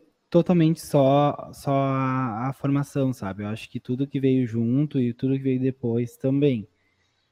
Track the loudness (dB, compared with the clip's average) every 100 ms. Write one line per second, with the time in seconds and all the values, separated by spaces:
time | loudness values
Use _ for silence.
0 | _ _ _ 0 2 4 4 2 0 2
1 | 4 4 2 -2 -12 -10 -4 -2 0 -2
2 | -2 -2 -4 -6 -8 -6 -2 -2 -2 -2
3 | -2 -4 -8 -8 -8 -8 -10 -14 -8 -6
4 | -4 2 4 4 2 0 0 2 2 0
5 | -2 0 -2 0 0 0 -2 -2 -2 -2
6 | -4 -4 -2 2 2 0 -6 _ _ _
7 | _ _ _